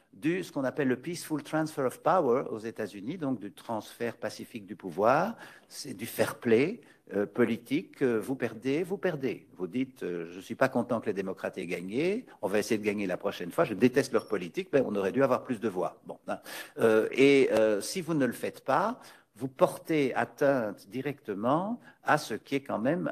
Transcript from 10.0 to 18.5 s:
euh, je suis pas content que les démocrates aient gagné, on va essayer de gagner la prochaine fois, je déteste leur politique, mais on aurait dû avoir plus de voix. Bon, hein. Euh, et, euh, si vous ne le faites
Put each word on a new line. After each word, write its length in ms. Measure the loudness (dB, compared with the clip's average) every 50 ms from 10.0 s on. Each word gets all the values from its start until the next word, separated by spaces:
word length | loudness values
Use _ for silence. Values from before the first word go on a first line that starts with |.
| -6
euh, 240 | -6 -4 -6 -6 -8
je 80 | -12 -12
suis 160 | -12 -8 -2
pas 140 | 2 2 2
content 300 | 2 2 0 0 -2 -2
que 60 | -2 -2
les 60 | -2
démocrates 440 | -2 -2 -4 -4 -6 -6 -6 -6 -6
aient 80 | -6 -6
gagné, 580 | -6 -6 -6 -4 -2 -2 0 0 0 -2 -6 -10 -12 -6
on 60 | -4 0
va 120 | 0 0
essayer 200 | 2 2 0 0
de 60 | 2
gagner 220 | 0 -2 0 0 -2
la 100 | -2 -2
prochaine 340 | -2 -4 -4 -4 -8 -4
fois, 140 | 0 0 0
je 100 | 0 2
déteste 380 | 4 4 4 4 4 0 2 2
leur 140 | 0 0 0
politique, 420 | -4 -4 -4 -4 -6 -8 -4 0 2
mais 80 | 2
on 140 | 2 2 0
aurait 160 | -2 -2 0
dû 120 | 2 2 2
avoir 200 | 2 2 0 0
plus 160 | -2 -6 -4
de 100 | -4 -4
voix. 300 | -2 -2 -4 -4 -4 -8 -14
Bon, 120 | -16 -16 -12 _ -8
hein. 120 | -8 -8 -10 -12 -14 -14 -14 -12 -2 2
Euh, 280 | 4 6 6 6 4 2
et, 380 | 4 6 6 8 8 8 6 6
euh, 300 | 6 4 4 4 2 0
si 200 | -2 -4 -6 -6
vous 140 | -4 -2 0
ne 100 | 0 0
le 80 | 0 0
faites 280 | -2 -6 -6